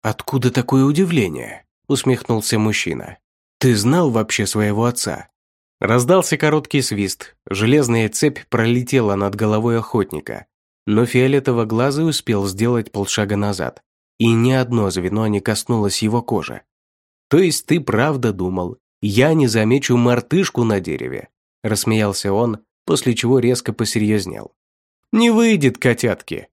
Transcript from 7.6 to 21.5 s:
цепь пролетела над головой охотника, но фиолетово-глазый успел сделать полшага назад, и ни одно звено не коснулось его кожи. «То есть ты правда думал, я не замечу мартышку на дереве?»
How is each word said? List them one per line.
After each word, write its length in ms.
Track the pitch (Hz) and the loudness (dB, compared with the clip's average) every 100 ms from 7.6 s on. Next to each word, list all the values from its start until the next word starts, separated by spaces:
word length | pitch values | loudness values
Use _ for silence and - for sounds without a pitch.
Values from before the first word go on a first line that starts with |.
| 110 147 123 117 110 | 2 4 4 2 0
цепь 320 | - 151 147 - | 0 -2 -2 -4
пролетела 680 | 113 113 123 123 135 110 98 | -2 0 0 0 0 0 0
над 180 | 101 | -2
головой 440 | 101 110 107 117 117 | -2 0 0 0 -2
охотника, 680 | 110 117 95 76 - 52 - _ _ _ - | -2 -2 -2 -6 -10 -14 -14 _ _ _ 0
но 180 | 104 | 2
фиолетово-глазый 1040 | 120 123 131 139 135 120 110 110 135 143 165 | 2 2 2 2 0 -2 0 0 0 0 -2
успел 380 | 147 - 104 98 | -2 -2 -2 -2
сделать 460 | 95 117 120 107 | -2 0 0 -2
полшага 440 | 104 98 - 101 101 | -6 -4 -2 -2 -2
назад, 460 | 104 95 69 - _ _ _ _ | -2 -4 -6 -8 _ _ _ _
и 140 | 117 | 2
ни 200 | 113 120 | 4 2
одно 380 | 131 123 120 101 | 2 0 0 0
звено 360 | 92 90 104 110 | -2 -2 -2 0
не 140 | 104 | -2
коснулось 600 | 104 107 - 117 101 - | -2 -4 -2 -2 0 -2
его 200 | 107 117 | -2 -2
кожи. 400 | 117 104 76 55 _ _ _ _ _ _ _ | -2 -4 -4 -14 _ _ _ _ _ _ _
«То 100 | 147 | 2
есть 280 | 185 - - | 2 0 -2
ты 140 | 165 | -2
правда 520 | 139 107 143 139 117 | 0 0 0 0 -2
думал, 460 | 95 92 92 90 - _ _ | -2 -4 -4 -6 -10 _ _
я 320 | 107 101 139 | -2 4 4
не 120 | 160 131 | 4 2
замечу 500 | 110 107 135 - 123 | 2 2 0 2 2
мартышку 680 | 120 123 - 170 190 - | 4 2 0 -2 0 0
на 180 | 117 101 | 0 0
дереве?» 500 | 87 71 62 64 - _ _ | -4 -8 -8 -12 -14 _ _